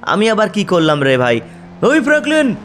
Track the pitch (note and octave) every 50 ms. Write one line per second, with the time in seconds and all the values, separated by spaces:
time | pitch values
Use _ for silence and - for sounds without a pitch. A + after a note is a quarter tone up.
0 | - - D#3+ F#3+ G#3+ A3+ A3 G3+ G#3+ G#3 - G#3 G3 - F#3 E3+ D#3+ D#3 D3+ D3
1 | C#3 C3+ C3 B2+ B2 B2 A#2+ A2+ - - - - - - - - - A3 C#4+ D#4+
2 | A#3+ C4+ D4+ D4+ D4 D4 D#4 D#4 D4+ B3+ F#3 -